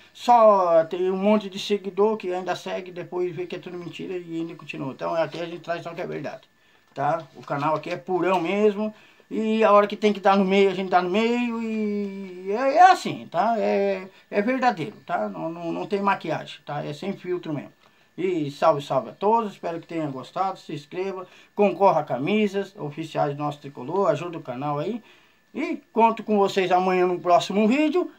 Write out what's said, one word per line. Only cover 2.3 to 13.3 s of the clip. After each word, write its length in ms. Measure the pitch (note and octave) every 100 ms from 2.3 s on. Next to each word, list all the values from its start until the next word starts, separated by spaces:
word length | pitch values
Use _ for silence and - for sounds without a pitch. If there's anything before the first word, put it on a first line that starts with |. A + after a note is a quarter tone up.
ainda 220 | F3+ F3+ F3
segue, 360 | F#3+ F#3+ F3+
depois 440 | F3 D#3+ F3+ F3+ D#3+
vê 100 | F3
que 120 | F3
é 20 |
tudo 180 | F#3 F3
mentira 400 | E3+ - E3+ F3+
e 220 | E3+ E3
ainda 160 | E3 D#3+
continua. 380 | D3+ D#3+ C#3
Então, 200 | - E3 E3+
aqui 260 | D3+ D#3+
a 40 | E3+
gente 140 | F3
traz 240 | E3+ E3+
só 80 | E3+
o 40 | E3+
que 60 |
é 60 | E3
verdade, 400 | D#3 C3+ - _ _ _ _ _
tá? 300 | - C#3+ E3 D3+ -
O 60 |
canal 340 | B2 C#3+ D3 D3+
aqui 140 | D#3+
é 80 | F3
purão 420 | - F3+ F3 F#3
mesmo, 540 | E3 G3+ G#3+ G3+ G#3+ - - _ -
e 340 | G#3 A3 A3 G#3
a 60 |
hora 160 | G#3 G#3
que 100 | G#3
tem 160 | G#3+
que 60 | G#3
dar 160 | G3 G3
no 80 | F#3+
meio, 240 | G3 G3
a 40 |
gente 160 | F3+ F#3+
dá 120 | F3+
no 80 | F3+
meio, 520 | G3+ A3+ A#3+ A#3+ A#3
e 880 | A3+ A3 G#3 G#3 G3+ G3 F#3+ F3+ F#3+
é, 240 | G#3+ C4+ D4+
é 160 | F#4
assim, 360 | F4+ F3+ D3
tá? 260 | -